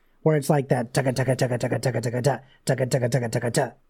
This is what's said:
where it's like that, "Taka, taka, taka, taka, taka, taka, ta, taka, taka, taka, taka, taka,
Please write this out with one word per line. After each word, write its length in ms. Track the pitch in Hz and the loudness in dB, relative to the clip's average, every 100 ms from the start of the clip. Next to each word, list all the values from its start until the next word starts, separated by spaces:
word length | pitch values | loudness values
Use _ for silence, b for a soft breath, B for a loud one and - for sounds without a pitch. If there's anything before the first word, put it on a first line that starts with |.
| _ _ | _ _
where 120 | 156 151 | 0 2
it's 140 | 139 | 2
like 200 | 147 127 | 2 2
that, 240 | 127 117 | -2 -2
"Taka, 200 | - 131 | -2 0
taka, 220 | 123 123 123 | 0 0 0
taka, 220 | 131 123 | 0 -2
taka, 220 | 123 120 | -2 -2
taka, 220 | 131 120 | -2 -2
taka, 200 | 117 123 | -2 0
ta, 180 | 123 123 b b - | 0 -2 b b -2
taka, 200 | 123 120 | 0 0
taka, 240 | 139 120 | 0 0
taka, 200 | 135 117 | 0 -2
taka, 220 | 120 120 | -2 -2
taka, 240 | 147 131 - | 0 -2 -4